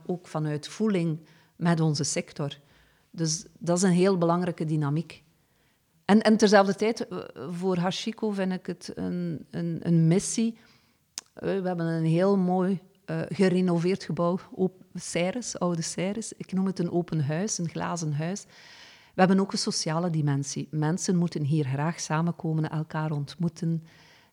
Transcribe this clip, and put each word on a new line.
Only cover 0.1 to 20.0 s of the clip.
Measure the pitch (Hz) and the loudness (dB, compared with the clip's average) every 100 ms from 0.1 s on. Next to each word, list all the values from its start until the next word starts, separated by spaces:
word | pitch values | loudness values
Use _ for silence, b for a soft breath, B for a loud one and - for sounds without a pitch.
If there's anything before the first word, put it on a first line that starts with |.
| 175 - | -6 -4
vanuit | 160 151 147 - | -4 -2 -4 -6
voeling | - 214 196 170 160 b b b _ | -2 0 2 0 -2 b b b _
met | 170 170 | 0 2
onze | 160 147 | 2 2
sector. | 139 - - - 147 - b b b b b | -2 -4 -6 -8 -8 -8 b b b b b
Dus | - 160 151 - _ | -4 -2 -2 -8 _
dat | 160 175 | -2 2
is | |
een | 190 | 4
heel | 175 185 190 | 4 4 4
belangrijke | 170 170 175 165 156 | 2 2 -2 -4 -2
dynamiek. | 156 147 151 170 - _ _ _ _ _ _ _ _ - | 0 0 -2 -4 -12 _ _ _ _ _ _ _ _ 4
En, | 214 | 4
en | 220 214 | 6 6
terzelfde | 214 202 196 196 | 8 8 6 2
tijd, | 214 - - | 0 -2 -6
eh, | 180 - - 135 | -8 -12 -12 -10
voor | 175 185 180 | -4 -2 0
Hachiko | 175 - - 220 214 | 0 -2 -6 -4 -4
vind | 202 185 | -2 -2
ik | 185 - | -4 -6
het | 175 - - | -10 -10 -8
een, | 185 180 175 160 - | -6 -4 -4 -6 -10
een, | 165 170 165 | -6 -6 -4
een | - 170 160 | 2 6 6
missie. | 175 - - 226 226 b b b b _ - - | 4 2 -2 -2 -4 b b b b _ -16 -16
Eh, | - 160 190 | -8 -4 -2
we | 180 | -2
hebben | 180 165 | -2 -2
een | 165 160 | 0 2
heel | 165 196 202 | 4 4 4
mooi, | 180 185 185 190 - _ - | 2 2 0 -2 -6 _ -8
eh, | 160 - | -6 -6
gerenoveerd | 165 185 180 185 170 175 196 | 2 2 4 2 2 0 -2
gebouw, | - 151 170 185 - | -4 -2 0 -2 -6
op-, | - 185 - _ | -2 -2 -2 _
serres, | 175 - 165 180 240 226 - | -14 -6 -2 -2 -4 -8 -4
oude | 175 170 | -2 -2
serres. | 160 - 180 214 214 | -4 -4 -4 -4 -10
Ik | - - | -12 -6
noem | 185 190 | -2 -2
het | 185 | 0
een | 175 | 0
open | 170 170 160 143 | 0 0 -2 0
huis, | 156 214 - | 0 -2 -2
een | 170 | -4
glazen | 160 170 175 156 | -4 -6 -4 -2
huis. | 143 160 190 - B B B B B B | -2 -4 -6 -10 B B B B B B
We | - | 2
hebben | 185 190 | 4 6
ook | 196 | 2
een | 214 | -2
sociale | - - 165 160 | -2 -2 -2 -2